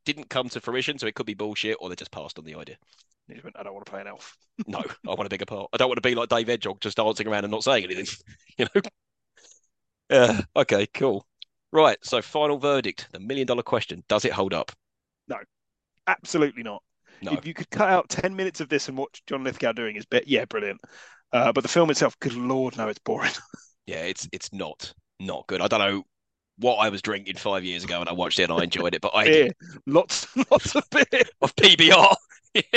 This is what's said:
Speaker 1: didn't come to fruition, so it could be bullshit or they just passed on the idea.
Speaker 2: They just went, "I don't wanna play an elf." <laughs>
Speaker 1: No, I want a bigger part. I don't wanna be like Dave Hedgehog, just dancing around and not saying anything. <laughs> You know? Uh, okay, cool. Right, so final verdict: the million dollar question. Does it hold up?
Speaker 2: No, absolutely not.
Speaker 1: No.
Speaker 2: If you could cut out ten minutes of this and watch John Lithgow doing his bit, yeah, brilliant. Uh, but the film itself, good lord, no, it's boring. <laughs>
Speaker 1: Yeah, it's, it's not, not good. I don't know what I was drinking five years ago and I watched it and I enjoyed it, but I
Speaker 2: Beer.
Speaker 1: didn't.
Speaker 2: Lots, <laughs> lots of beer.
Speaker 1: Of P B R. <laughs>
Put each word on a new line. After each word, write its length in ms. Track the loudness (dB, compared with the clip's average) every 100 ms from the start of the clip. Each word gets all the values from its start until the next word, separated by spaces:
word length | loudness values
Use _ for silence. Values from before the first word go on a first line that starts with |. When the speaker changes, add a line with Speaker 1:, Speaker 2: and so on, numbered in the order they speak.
| -8
Speaker 1:
didn't 240 | -8 -6
come 180 | -6 -4
to 120 | -8
fruition, 360 | -6 -4 -4 -4
so 100 | -6
it 80 | -6
could 100 | -8
be 80 |
bullshit 440 | -6 -6 -4 -4 -4
or 80 | -8
they 60 | -12
just 160 | -14
passed 280 | -12 -12 -14
on 60 | -16
the 100 | -16
idea. 220 | -18 -20 _ _ _ _ -20
Speaker 2:
They 60 | -20
just 80 |
went, 140 | -20 -18
"I 40 |
don't 100 | -16
wanna 120 | -16 -16
play 140 | -14
an 60 | -14
elf." 280 | -18 -20 -20 _ -14
<laughs> 80 | -10
Speaker 1:
No, 120 | -10
I 300 | -10 -12 -10
want 120 | -8 -6
a 40 |
bigger 160 | -8 -8
part. 220 | -10 -4
I 40 | 0
don't 120 | 2
wanna 120 | 2
be 140 | 0 0
like 140 | 0
Dave 180 | 0 0
Hedgehog, 320 | -2 -4 -6
just 180 | -4 0
dancing 300 | 0 0 -2
around 160 | -2
and 80 | -2
not 120 | -2 0
saying 180 | 0
anything. 240 | 0 -6 -10 -12 -18 -20
<laughs> 220 | _ -4
You 100 | 0
know? 80 | 0 0 -8 _ _ _ _ -20 _ _ _ _ _ 4
Uh, 320 | 6 6 4 0 0
okay, 320 | 2 2 0
cool. 320 | -2 -2 -2 -8 -20 -20 _ _
Right, 260 | 4 6 4
so 200 | -2 -4
final 360 | -2 -2 0 0
verdict: 520 | 0 0 -2 -8 -14
the 80 | -12
million 260 | -6 -4 -2
dollar 180 | -2
question. 400 | 0 -2 -2 -8 0
Does 180 | 0 0
it 60 |
hold 220 | 0 -2
up? 180 | -2 -6 -12 _ _ _ _ -14
Speaker 2:
No, 100 | -12 -14 _ _ _ _ _ -4
absolutely 560 | -4 -2 2 2 0
not. 180 | -12 -12 _ _ _ -12
Speaker 1:
No. 120 | -6
Speaker 2:
If 120 | -6 -6
you 80 |
could 160 | -10 -6
cut 200 | 0 2
out 200 | 2 0
ten 260 | -4 -4 -2
minutes 260 | -6 -6
of 80 | -2
this 180 | -2 -2
and 100 | -8
watch 240 | -8 -10 -10
John 160 | -6
Lithgow 300 | -6 -2 -2
doing 220 | -2 -6 -8
his 100 | -2
bit, 220 | -2 2
yeah, 180 | 0 0
brilliant. 340 | -4 -6 -8 -16 -20 -20 -20 _
Uh, 180 | 2 2
but 100 | 2
the 60 | 2
film 220 | 4 4
itself, 280 | 4 0 0
good 160 | -6 -4
lord, 420 | -2 -2 -2 -4
no, 100 | -6
it's 100 | -6
boring. 320 | -6 -2 -4 -6
<laughs> 60 | -12 -20 _ _ -12
Speaker 1:
Yeah, 180 | -8
it's, 240 | -6 -8 -10
it's 180 | -12 -12
not, 420 | -10 -10 -12 -16 -18 _ -12
not 300 | -10 -8 -6
good. 140 | -2
I 60 | 0
don't 120 | 2
know 240 | 2 -2 -6 _ _ _ _ -2
what 180 | 2 4
I 140 | 2
was 120 | 0
drinking 340 | -4 -6 -6 -6
five 260 | -2 -2
years 220 | -4 -6 -6
ago 160 | -6
and 80 | -4
I 20 |
watched 260 | -4 -2 0
it 120 | 2
and 100 | 0
I 40 | -2
enjoyed 280 | -2 -2 -2
it, 60 |
but 140 | 0 2
I 80 |
Speaker 2:
Beer. 100 | 6 6 4
Speaker 1:
didn't. 100 | 0 -16 -14 0
Speaker 2:
Lots, 400 | 2 2 -2 -4 -2
<laughs> 140 | 4
lots 240 | 4 4 -2
of 80 | 2
beer. 340 | 2 4 2 0 0
Speaker 1:
Of 140 | -2 6
P 220 | 6 8
B 140 | 8
R. 220 | 8 8 6 _ -20 _
<laughs> 80 | -4 2